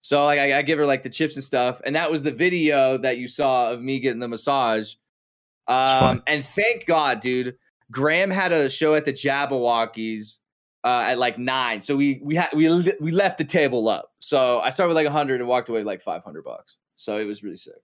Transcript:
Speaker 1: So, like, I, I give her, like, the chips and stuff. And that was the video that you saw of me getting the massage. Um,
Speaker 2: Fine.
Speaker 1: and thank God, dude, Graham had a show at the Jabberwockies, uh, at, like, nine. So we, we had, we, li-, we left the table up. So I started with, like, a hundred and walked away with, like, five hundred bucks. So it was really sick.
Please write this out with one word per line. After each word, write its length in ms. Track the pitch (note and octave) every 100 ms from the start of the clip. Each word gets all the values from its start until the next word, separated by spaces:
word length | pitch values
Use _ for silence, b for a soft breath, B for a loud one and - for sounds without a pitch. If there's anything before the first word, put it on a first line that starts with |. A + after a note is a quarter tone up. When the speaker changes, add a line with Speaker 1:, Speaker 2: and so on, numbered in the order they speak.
Speaker 1:
So, 200 | - C#3+ C#3+
like, 120 | D3
I, 200 | C#3 C#3
I 40 |
give 140 | D3 D#3
her, 60 |
like, 180 | D3 C3+
the 60 | C3
chips 260 | - D#3 D3
and 60 |
stuff. 380 | C3 C3 B2 B2+ -
And 100 | D3
that 140 | D#3+
was 120 | D#3+
the 80 | C#3+
video 680 | A#2+ F3+ F3+ D3+ C#3+ C3 C3
that 180 | C3 B2
you 100 | B2
saw 460 | - C#3 B2+ A#2
of 80 | A#2+
me 200 | B2+ C#3
getting 200 | C3 A#2
the 80 | A#2+
massage. 640 | A#2 - C#3 B2 A2 G#2+ - _ _ _ _ _ _ -
Um, 340 | B2+ C3 C3 C3 B2
Speaker 2:
Fine. 40 | -
Speaker 1:
and 180 | D3+
thank 400 | C#3 - G#3+ A#3
God, 360 | - D#3+ C#3+ A#2+
dude, 360 | B2 B2+ B2 B2 _ _ _
Graham 400 | A#2 D3 E3 G3
had 220 | F#3 F#3
a 160 | E3 C#3
show 240 | - D#3
at 140 | D3+ D3
the 80 |
Jabberwockies, 1300 | C3+ C#3+ C#3 C#3+ C3+ A#2+ A#2 A2+ A2+ A2+ A2 G#2+ - _ _ _ _
uh, 200 | B2 B2 A2
at, 120 | B2
like, 200 | B2 A#2
nine. 420 | B2 C3 B2 A2
So 160 | - C#3
we, 240 | C#3+ C3+
we 120 | C#3+
had, 160 | D#3 E3+
we, 140 | D3+ D#3+
li-, 240 | E3+ F3 G3+
we 120 | D3+
left 260 | E3+ G3 -
the 60 |
table 440 | D#3 F3 C#3+ B2 A2
up. 240 | F#2+ - _
So 420 | - C#3+ B2+ A#2+
I 80 | A#2
started 200 | C3+ F3+
with, 80 | D#3+
like, 100 | D3+
a 40 |
hundred 300 | D3+ C#3+ C3
and 80 | B2
walked 220 | B2 A#2+
away 80 | A2+
with, 80 | G#2
like, 160 | F#2
five 200 | - E2+
hundred 220 | - D2+
bucks. 340 | - A1+ - - _ -
So 200 | - G#2+
it 80 |
was 180 | G#2+ G#2
really 140 | G#2 E2+
sick. 160 | - -